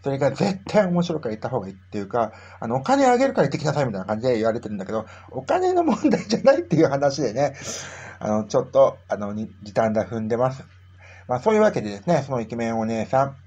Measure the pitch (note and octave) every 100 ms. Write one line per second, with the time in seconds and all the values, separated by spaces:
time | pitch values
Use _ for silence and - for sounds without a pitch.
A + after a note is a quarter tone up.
0 | - C3+ C#3 C3 G3 F#3+ - G#3 F#3+ F3
1 | E3+ D#3+ B2 G#2+ B2 B2 F#2+ G2 - G#2+
2 | G2 - A#3 - - - A3 A#3+ - C#4
3 | C4+ B3 C4+ A#3 D3 - D3+ D3 C3+ G2
4 | F#2+ G#2+ B2+ A#2+ A2 A2+ A2 G#2 F#2+ A2
5 | G#2+ - - B2+ C3+ E4 F#4 F4+ E4 A3
6 | D4+ F#3+ F3+ A3 - C#4+ - D3 D3+ C#3
7 | C#3+ C#3 C3+ G#2+ C#3+ C3+ - - - -
8 | - - G#2 G#2+ G#2 C3+ C3 C3+ C3+ -
9 | - G2 G2+ G#2 A2 - - - A2+ G#2+
10 | G#2+ A2+ A2 A2+ B2+ C3 - - - -
11 | - - - B2+ A3 G#3+ G#3+ C#3 G#2+ G2+
12 | C3 E3 C3+ C3 A2 A#2 A#2 A2+ A2 A2+
13 | G#2+ C3 C#3 C3+